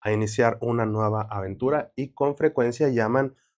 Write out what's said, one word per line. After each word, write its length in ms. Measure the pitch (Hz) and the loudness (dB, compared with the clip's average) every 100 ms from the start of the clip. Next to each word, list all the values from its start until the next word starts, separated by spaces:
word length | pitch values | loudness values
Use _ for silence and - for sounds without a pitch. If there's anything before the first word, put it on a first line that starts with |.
a 120 | 107 | -2
iniciar 460 | 107 107 110 117 - | 0 0 2 2 2
una 240 | 117 117 | -2 0
nueva 380 | 110 107 107 107 | 0 0 0 0
aventura 720 | 107 104 95 98 127 147 - | -4 -6 -8 -4 -2 -2 -4
y 180 | - 135 | -8 -10
con 240 | - 143 143 | -2 -2 0
frecuencia 520 | 156 139 120 120 147 | 0 2 0 0 0
llaman 480 | 117 110 127 135 - _ | 2 2 2 0 -6 _